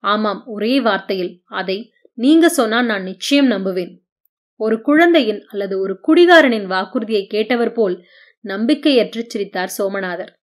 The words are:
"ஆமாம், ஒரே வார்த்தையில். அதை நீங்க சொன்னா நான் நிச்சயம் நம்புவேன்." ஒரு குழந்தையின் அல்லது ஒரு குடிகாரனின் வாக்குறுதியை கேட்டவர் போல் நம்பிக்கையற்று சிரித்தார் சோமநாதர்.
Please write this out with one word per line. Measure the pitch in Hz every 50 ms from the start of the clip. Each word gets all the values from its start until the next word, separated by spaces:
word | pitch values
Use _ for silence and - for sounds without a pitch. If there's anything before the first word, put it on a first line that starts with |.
| -
"ஆமாம், | 196 208 214 214 214 196 - -
ஒரே | - 220 208 202 220 262 277
வார்த்தையில். | 233 220 196 196 - - 202 190 180 180 - _ _
அதை | _ 214 190 185 180 190 202 233 _ _ _ _ _ _
நீங்க | - 220 269 311 330 330 339
சொன்னா | 330 - 247 220 214 233
நான் | 247 233 214 196 185
நிச்சயம் | 190 190 180 - - 277 285 285 254
நம்புவேன்." | 226 196 190 190 185 185 180 170 - _ _ _ _ _ _ _ _ _ _ _ _ _
ஒரு | 220 220 220 220
குழந்தையின் | 226 - 294 302 339 349 339 330 254 214 208 202 - _
அல்லது | - 202 202 190 196 190
ஒரு | 190 196 190 185
குடிகாரனின் | _ - 320 339 349 339 359 330 294 269 233 220 202
வாக்குறுதியை | 185 185 185 196 214 - 254 220 208 226 208 190 -
கேட்டவர் | - 208 220 214 254 240 233 220 -
போல் | 233 226 190 180 180 - _ _ - - _ _ _ _
நம்பிக்கையற்று | 208 190 202 220 233 302 294 - 311 277 247 208 190 - 226 233 233
சிரித்தார் | - 220 202 190 - 185 180 185 - -
சோமநாதர். | 208 196 196 196 190 185 175 170 - - _ _ _